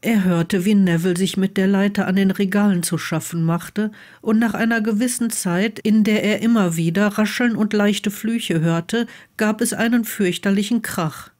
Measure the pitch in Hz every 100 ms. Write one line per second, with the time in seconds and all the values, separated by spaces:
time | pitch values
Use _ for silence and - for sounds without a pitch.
0 | 190 226 185 170 165 202 180 208 190 165
1 | 180 175 190 - 190 202 190 196 202 202
2 | 185 190 196 185 196 202 208 180 170 165
3 | - 160 - 170 165 170 - - 214 214
4 | - - - 220 233 - 226 226 214 208
5 | 247 247 233 - 190 175 220 - - 214
6 | 214 214 202 214 220 233 185 165 165 170
7 | 208 202 214 - 240 220 214 214 202 208
8 | 214 202 220 233 - 165 165 165 165 226
9 | 233 - - - 214 214 240 - 226 240
10 | 220 - 190 180 202 196 208 233 - -
11 | 160 - - _